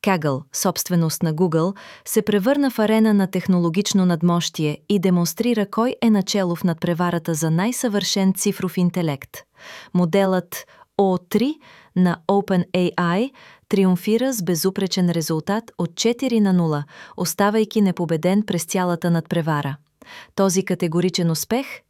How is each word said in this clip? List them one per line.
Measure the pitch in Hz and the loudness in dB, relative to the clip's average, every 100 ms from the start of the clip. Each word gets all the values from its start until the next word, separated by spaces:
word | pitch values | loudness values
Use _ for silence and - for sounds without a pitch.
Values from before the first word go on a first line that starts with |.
Kaggle, | - 185 151 135 - | 0 0 0 -4 -6
собственост | - 196 175 - 180 160 - | -4 -2 -2 -2 0 0 0
на | 165 | -2
Google, | 156 185 160 170 196 - - | 0 0 2 0 -4 -16 -20
се | - - | -2 -2
превърна | 208 208 202 294 277 | 0 0 2 2 0
в | - | 0
арена | 208 220 220 | 2 4 4
на | 208 190 | 4 2
технологично | 190 - 180 170 160 202 196 185 | -2 0 2 2 0 0 2 2
надмощие | 165 175 175 165 - 151 147 _ | 2 2 0 -2 -4 -4 -4 _
и | 202 | 0
демонстрира | 190 180 170 - 233 220 202 | 2 2 0 -2 -2 0 -2
кой | - 240 - | -2 -2 0
е | 233 | 2
начело | 208 190 208 180 170 | 2 2 -2 -2 0
в | |
надпреварата | 180 160 175 170 175 170 165 | -2 -2 -2 0 0 -2 -2
за | 160 160 | -2 0
най-съвършен | 160 208 247 240 202 185 208 190 | 0 0 -2 -2 -2 -2 0 0
цифров | 190 208 196 190 - | 2 -2 -2 -4 0
интелект. | 175 180 165 139 - - - _ - - - | 0 0 -4 -4 -10 -20 -20 _ -20 -20 -4
Моделът | 180 175 196 196 185 180 - - - - - | 0 2 2 2 0 -2 -14 -16 -20 -10 0
О | 196 180 | 2 0
три | _ 208 254 311 - - _ - | _ 0 0 -4 -12 -20 _ 2
на | 180 170 - | 2 2 0
Open | 202 202 185 175 | 0 2 -2 0
A | 190 180 | 0 -2
I | - 175 180 262 - - - _ | 0 0 0 -2 -6 -20 -20 _
триумфира | 196 190 180 196 226 262 | 2 4 2 2 0 0
с | 247 | -2
безупречен | 170 170 180 190 190 - 180 | -2 0 0 -2 -4 0 0
резултат | 170 156 160 156 208 233 - | 0 -2 -4 -2 -4 -6 -6
от | 170 | -6
четири | 170 226 240 262 233 | -2 -2 0 0 2
на | 202 | 4
нула, | 185 165 147 143 - - - | 4 2 -2 -6 -14 -20 -8
оставайки | 175 - 202 220 214 220 | -6 0 2 2 0 2
непобеден | 202 175 170 160 180 196 214 | 2 0 -2 0 2 0 0
през | 180 | -4
цялата | - 190 180 170 175 | -2 -2 -2 -2 0
надпревара. | 170 160 170 160 151 143 143 _ _ - - - | 0 0 -2 0 -2 -2 -8 _ _ -20 -20 -14
Този | - 196 185 | 0 2 2
категоричен | 190 175 175 170 185 180 170 | -2 -2 0 0 0 0 0
успех | 160 - 233 269 - _ | -2 -2 -4 -4 -14 _